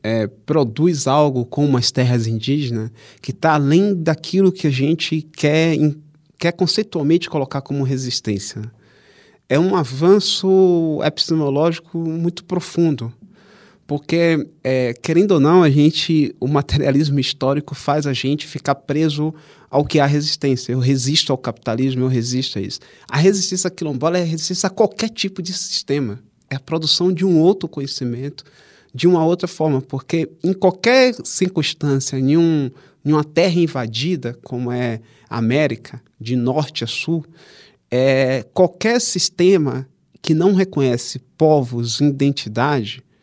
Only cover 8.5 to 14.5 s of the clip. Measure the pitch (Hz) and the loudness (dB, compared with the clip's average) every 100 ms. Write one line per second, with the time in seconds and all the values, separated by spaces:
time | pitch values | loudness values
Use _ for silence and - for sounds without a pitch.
8.5 | 107 113 - _ _ _ _ _ _ - | -12 -14 -16 _ _ _ _ _ _ -2
9.5 | 139 185 190 127 131 175 202 - - 190 | 2 2 0 -2 0 4 4 2 -2 2
10.5 | 190 180 175 160 151 156 156 - 160 143 | 4 4 2 0 -2 -2 -2 -2 0 0
11.5 | 143 165 165 - 170 165 165 170 170 - | 0 0 -2 -8 -8 -6 -4 -4 -6 -6
12.5 | 180 - 170 165 127 117 - - _ _ | -6 -4 0 0 0 -6 -12 -20 _ _
13.5 | - - _ - 147 - 170 170 156 - | -20 -20 _ -8 -8 -2 0 2 0 -4